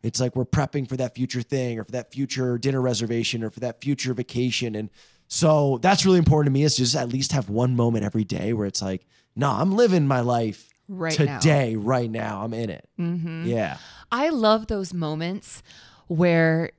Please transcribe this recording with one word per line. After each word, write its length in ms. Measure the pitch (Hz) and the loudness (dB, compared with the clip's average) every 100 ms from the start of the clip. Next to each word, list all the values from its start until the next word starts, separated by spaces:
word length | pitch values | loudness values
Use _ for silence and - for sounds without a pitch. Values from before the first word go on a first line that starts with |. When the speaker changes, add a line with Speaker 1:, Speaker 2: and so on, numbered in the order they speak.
Speaker 1:
It's 160 | 113 - | -4 -2
like 160 | 127 131 | -2 -2
we're 100 | 120 | -2
prepping 420 | 160 135 147 127 | 0 0 -4 -6
for 100 | 131 | -4
that 160 | 123 - | -4 -4
future 260 | 127 123 | -4 -4
thing 360 | 117 135 127 113 | -4 -2 -2 -6
or 40 | |
for 80 | 104 | -6
that 200 | 123 - | -8 -8
future 460 | 131 135 131 127 120 | -6 -6 -2 -2 0
dinner 220 | 135 135 | 0 0
reservation 640 | 127 120 113 117 113 120 | 0 0 -2 -2 -2 -4
or 60 | 110 | -8
for 100 | - | -6
that 200 | 123 - | -8 -6
future 320 | 135 139 127 | -4 -4 -2
vacation. 640 | 123 120 123 127 - 120 107 | -6 -4 -2 -2 -2 -4 -6
And 140 | 107 _ _ _ _ | -8 _ _ _ _
so 500 | - 165 156 143 127 | 2 4 4 4 2
that's 240 | 180 196 190 | 4 4 6
really 140 | 180 | 6
important 280 | 160 156 143 | 6 4 4
to 40 | 135 | 4
me, 60 | |
is 140 | 151 135 | 2 2
just 180 | 123 127 | 0 0
at 140 | 123 | -2
least 220 | 131 139 | -4 0
have 160 | 147 98 | -2 0
one 260 | 107 127 120 | 0 2 2
moment 300 | 117 113 104 | 2 2 0
every 180 | 110 | -2
day 300 | 104 - 101 | -2 -2 -2
where 120 | 113 101 | -2 -2
it's 160 | - | -4
like, 240 | 95 95 _ _ _ - | -4 -6 _ _ _ -2
"Nah, 240 | 143 107 | -2 0
I'm 120 | 175 196 | 0 2
living 320 | 240 180 139 | 4 4 4
my 140 | 131 | 2
life 480 | 120 120 113 98 - _ - | 2 0 -2 -6 -18 _ -16
Speaker 2:
Right 320 | 185 165 156 | -8 -4 0
now. 200 | 143 139 | 0 2
Speaker 1:
today, 360 | 156 143 123 110 | 2 4 2 -2
right 340 | 104 127 117 | 0 0 0
now. 340 | 110 110 101 | -4 -6 -6
I'm 100 | 113 | -6
in 160 | 117 110 | -6 -6
it." 180 | - _ - | -8 _ -6
Speaker 2:
Mm-hmm. 480 | 170 175 165 165 117 | -4 -4 -6 -6 -4
Speaker 1:
Yeah. 300 | 117 90 65 - - - | -2 -2 -6 -14 -20 -6
Speaker 2:
I 180 | 240 302 | 0 0
love 380 | 294 214 220 220 | 2 4 2 0
those 260 | 208 185 | -6 -4
moments 720 | 180 156 156 170 196 - - - - - _ _ | -6 -4 -4 -6 -6 -10 -12 -14 -20 -20 _ _
where 640 | 160 175 165 165 160 165 | 2 4 6 4 2 -2